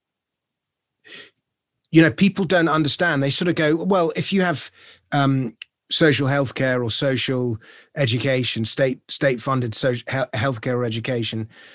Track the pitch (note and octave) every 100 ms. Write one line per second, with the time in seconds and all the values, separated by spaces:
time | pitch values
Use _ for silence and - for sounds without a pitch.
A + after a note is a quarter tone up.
0 | _ _ _ _ _ _ _ _ _ _
1 | - - - _ _ _ _ _ - D#3+
2 | D#3+ - G3 - E3+ F3+ E3 D#3 C#3+ -
3 | F3 C#3+ C#3 - F3 E3 D3+ D#3+ F3+ F#3+
4 | E3 D3+ - G3 F3+ D#3 - _ - -
5 | - C#3+ C#3 C3+ A#2+ - - _ - -
6 | D#3+ A#2+ C3+ C#3+ C3 - C3+ B2+ A#2+ -
7 | C#3 C3 - B2+ B2 A2 - - _ -
8 | A2 B2 C3+ C3 A#2+ A#2 A2 - C3+ C3
9 | - - C#3+ B2 - C3 B2 - C#3 A#2+
10 | - C3 C3 A2+ C#3 A#2+ C3 B2 A#2+ A2+
11 | A2 B2 A2 A2 A2 - -